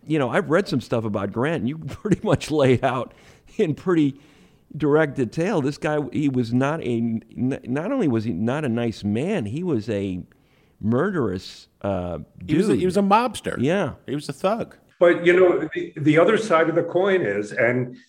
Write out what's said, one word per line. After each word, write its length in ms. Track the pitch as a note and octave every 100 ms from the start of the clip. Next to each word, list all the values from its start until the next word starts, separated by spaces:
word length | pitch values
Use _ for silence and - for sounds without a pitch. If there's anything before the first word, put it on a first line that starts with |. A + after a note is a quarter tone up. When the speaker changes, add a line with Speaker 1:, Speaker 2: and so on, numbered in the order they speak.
| -
Speaker 1:
You 120 | D3+
know, 120 | B2
I've 200 | D#3+ C#3
read 180 | E3+ G3+
some 140 | C3+
stuff 240 | - A#2 A2
about 260 | G#2 G2+
Grant, 300 | G#2+ C#3+ E3
and 80 | A2
you 80 | D#3+
<laughs> 100 | D3+
pretty 320 | - G#3+ F3
much 260 | G#3+ C#3 -
lay 220 | D3+ C3
it 100 | B2
out 300 | C3 B2 - - - - _ -
in 180 | E3+ -
pretty 440 | F#3 E3+ C#3+ - - _ _ _ - D3
direct 400 | D3 D3+ D3+ C3
detail. 460 | A#2 E3 F3+ F3+
This 160 | C3+ C#3+
guy, 220 | D#3+ D3+ D3
he 160 | A#2 C#3+
was 240 | B2+ A2+
not 300 | B2 C#3 E3
a, 160 | - A#2
n-, 600 | A#2 A2+ - D2 B2+ C#3
not 280 | - C#3 F#3
only 160 | C#4 D#3+
was 160 | A2+ A2
he 80 |
not 320 | F2 A2+ C#3+ C#3+
a 40 |
nice 340 | A#2 A#2+ -
man, 420 | G2+ G#2+ F3 G#3 G#2
he 180 | C#3
was 240 | F3+ A#2 A2
a 340 | G2+ G2 F2+ - _ _ _ _ -
murderous, 880 | G#2+ A#2+ F#3+ F3+ A2 F#2 - - - _
uh, 340 | G2+ F#2 F2 D#2 - - -
Speaker 2:
He 120 | D3+
was 80 | G#3
a, 40 |
Speaker 1:
dude. 80 | F#3+
Speaker 2:
he 60 | F3+
was 120 | F#3
a 40 |
mobster. 540 | G3 G#3+ B3 - - -
Speaker 1:
Yeah. 340 | C3 G3 C#3+ F2 -
Speaker 2:
He 80 | C#3+
was 120 | D3
a 60 |
thug. 420 | - F#3+ A3+ - - _ -
Speaker 3:
But, 240 | F3 E3 E3+
you 60 | F3+
know, 300 | F3+ C#3+ D#3 F3
the, 180 | E3+ D#3+
the 220 | D3 D3+
other 220 | F#3 G#3
side 300 | - D#3+ E3
of 60 | E3
the 60 |
coin 400 | - F3 G3 F#3
is, 300 | A2 G2+ G#2
and 440 | - A#2 B2+ B2+ -